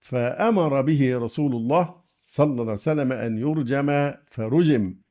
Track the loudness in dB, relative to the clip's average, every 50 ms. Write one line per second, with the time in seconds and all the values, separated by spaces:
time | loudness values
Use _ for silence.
0 | _ -6 -4 -2 -2 -2 -2 0 0 2 2 2 2 2 2 0 2 2 2 2
1 | 2 2 2 0 -2 -4 -4 -2 -2 -2 -2 -2 -2 0 2 0 0 0 -6 _
2 | _ _ _ _ _ _ _ 0 2 2 2 -2 -2 -4 -4 -4 -2 -2 -2 0
3 | 0 -2 -2 -2 -4 -4 -4 -2 -2 -2 -2 -2 -2 -2 -2 0 0 0 2 2
4 | 0 0 -4 -8 _ _ _ -6 -4 0 2 2 4 4 4 2 0 -2 -6 -10
5 | _ _